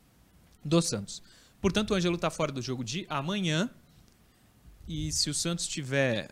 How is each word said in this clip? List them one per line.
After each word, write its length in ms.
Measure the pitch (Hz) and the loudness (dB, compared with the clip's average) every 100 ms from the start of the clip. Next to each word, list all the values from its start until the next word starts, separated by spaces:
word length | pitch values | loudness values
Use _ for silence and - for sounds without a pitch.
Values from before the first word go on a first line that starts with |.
| _ _ - - - - | _ _ -20 -20 -20 -12
do 180 | 143 165 | 2 2
Santos. 400 | 165 104 101 - - - - - | 2 -4 -6 -12 -16 -20 -20 -2
Portanto, 300 | 196 196 214 | 0 2 2
o 40 | |
Ângelo 240 | 196 175 175 | 2 2 2
tá 120 | 170 | -2
fora 220 | - 151 | 0 -2
do 100 | 135 | -2
jogo 220 | 120 127 | -6 -6
de 220 | 117 156 - | -4 -6 -4
amanhã. 600 | 147 147 202 175 156 226 - - - - _ - _ - _ - - - | -4 -2 0 2 2 0 -4 -20 -20 -20 _ -20 _ -20 _ -20 -18 -10
E 220 | 156 151 | -4 -2
se 160 | 151 - | 0 0
o 60 | |
Santos 320 | 143 170 170 - | 0 0 0 -2
tiver 640 | - 131 139 135 110 78 | -4 0 4 4 2 -2